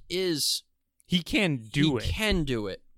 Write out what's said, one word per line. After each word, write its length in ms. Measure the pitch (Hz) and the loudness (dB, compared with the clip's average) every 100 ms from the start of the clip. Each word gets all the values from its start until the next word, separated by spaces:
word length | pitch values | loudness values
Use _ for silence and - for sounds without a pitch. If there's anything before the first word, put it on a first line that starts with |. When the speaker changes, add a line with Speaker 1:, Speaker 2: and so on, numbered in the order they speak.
| - | -8
Speaker 1:
is 540 | 175 185 151 - - - _ _ _ - | -4 -2 -2 -2 -2 -6 _ _ _ -2
Speaker 2:
He 160 | 180 | -2
can 420 | 165 294 190 135 110 | 0 0 2 0 -2
do 260 | 143 156 123 | 2 2 2
Speaker 1:
he 80 | 104 | 0
Speaker 2:
it. 40 | |
Speaker 1:
can 320 | - 214 190 | 0 0 2
do 240 | 143 120 101 | 0 -2 -4
it. 140 | 90 - | -8 -14